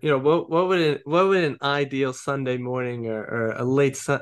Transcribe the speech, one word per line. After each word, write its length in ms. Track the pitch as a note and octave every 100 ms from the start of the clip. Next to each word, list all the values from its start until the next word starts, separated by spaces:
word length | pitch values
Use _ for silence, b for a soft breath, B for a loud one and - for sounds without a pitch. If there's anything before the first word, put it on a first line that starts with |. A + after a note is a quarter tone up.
you 80 | D3+
know, 80 | C3+
what, 320 | C#3 E3 -
what 180 | E3 F#3
would 100 | F#3
it, 220 | D#3 C#3 C#3+
what 220 | E3 F#3+
would 160 | F#3+
an 140 | D#3+ A#2
ideal 520 | C#3 C#3+ C#3 C3+ C3+
Sunday 440 | B2+ - C#3 B2+ B2+
morning 500 | B2 B2+ B2 A#2+ A2+
or, 140 | A2
or 300 | G2+ A#2 A2+
a 120 | A2+
late 340 | B2 C3+ C#3 C3+
Su-, 220 | - C#3